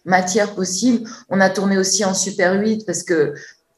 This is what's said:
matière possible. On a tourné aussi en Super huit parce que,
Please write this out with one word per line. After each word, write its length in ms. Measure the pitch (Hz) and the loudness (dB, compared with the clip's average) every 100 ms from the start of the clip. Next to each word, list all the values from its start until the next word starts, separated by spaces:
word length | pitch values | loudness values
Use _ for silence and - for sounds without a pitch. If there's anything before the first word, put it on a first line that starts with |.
| - | 0
matière 500 | 185 180 220 208 196 | 2 2 0 0 -2
possible. 520 | 185 - 247 226 - - - | -6 0 2 2 -2 -16 -4
On 100 | 190 | 2
a 120 | 190 | 2
tourné 260 | 190 196 196 | 2 0 0
aussi 260 | 190 - | 0 0
en 120 | 202 190 | 0 -2
Super 440 | - 196 180 190 | -4 0 0 2
huit 240 | 214 220 | 0 -2
parce 200 | 202 170 | -4 -6
que, 320 | - 165 143 143 - - _ | 0 0 0 -2 -14 -20 _